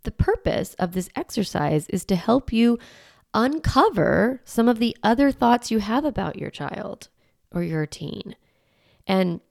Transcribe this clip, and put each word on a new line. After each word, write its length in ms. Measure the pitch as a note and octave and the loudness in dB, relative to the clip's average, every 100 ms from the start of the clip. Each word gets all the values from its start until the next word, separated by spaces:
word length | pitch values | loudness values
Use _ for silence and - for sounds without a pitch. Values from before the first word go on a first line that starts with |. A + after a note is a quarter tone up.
the 60 | - | -10
purpose 640 | - - A4+ - - F3+ | -2 0 2 0 -2 -4
of 180 | - F#3 | -4 -4
this 180 | F#3 F3+ | -4 -6
exercise, 720 | - E4+ - F#3+ E3+ D3 D#3 D3+ | -10 -6 -4 -4 -2 0 0 -2
is 180 | - - | -6 -2
to 100 | F#3 | -2
help 360 | G3 B3 - | 2 0 2
you 260 | A3+ A#3 A#3 - - - _ _ | 2 4 2 -4 -20 -20 _ _
uncover 1040 | G#3+ A#3+ D#4 - C4 G#4 A#3 D#3 D3 G#3+ C4 | 0 0 0 0 4 4 4 2 4 2 -2
some 240 | - - A#3 | -6 2 2
of 100 | A3+ | 2
the 180 | A#3 - | 0 0
other 280 | G#3 A#3 C#4 | 0 4 2
thoughts 400 | C4 A#3+ B3 - | 4 4 2 2
you 100 | A3 | -2
have 260 | G3+ A#3 D4 | 0 -2 -2
about 320 | A#3+ F#3 F#3+ | -4 -6 -6
your 120 | - | -10
child 580 | - C#3+ - G#3 - - _ _ _ _ | -8 -10 -8 -10 -12 -18 _ _ _ _
or 100 | F3 | -6
your 220 | F3 D#3+ | -4 -4
teen 500 | D3+ - D3+ - F#3+ - _ _ _ _ _ _ - | -4 -6 -12 -10 -12 -16 _ _ _ _ _ _ -2
and 340 | F#3+ F#3 E3+ _ | 0 0 -2 _